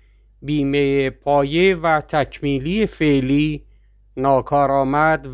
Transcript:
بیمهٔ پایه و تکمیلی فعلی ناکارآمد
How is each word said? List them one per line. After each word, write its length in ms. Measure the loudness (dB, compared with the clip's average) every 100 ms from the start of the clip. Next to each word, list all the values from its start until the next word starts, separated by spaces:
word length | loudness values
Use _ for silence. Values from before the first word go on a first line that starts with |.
| _ _ _ _
بیمهٔ 680 | -6 -4 -2 0 0 0 -2
پایه 640 | -4 0 0 0 2 2 2
و 260 | 0 0
تکمیلی 840 | 0 -2 -2 -4 -4 -4 -2 -2 -2
فعلی 800 | 0 0 2 2 0 0 -4 -12 _ _ _ _ -4
ناکارآمد 1080 | 0 0 2 0 2 0 0 0 0 0 -4